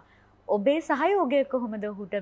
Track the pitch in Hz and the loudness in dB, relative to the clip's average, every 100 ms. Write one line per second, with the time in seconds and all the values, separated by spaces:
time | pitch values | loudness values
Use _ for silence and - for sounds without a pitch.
0 | - _ _ _ - 208 202 311 311 269 | -12 _ _ _ -2 0 2 2 0 0
1 | 330 370 277 285 269 254 240 214 208 202 | 2 2 2 2 0 -2 -4 -6 -8 -8
2 | 202 202 | -6 -6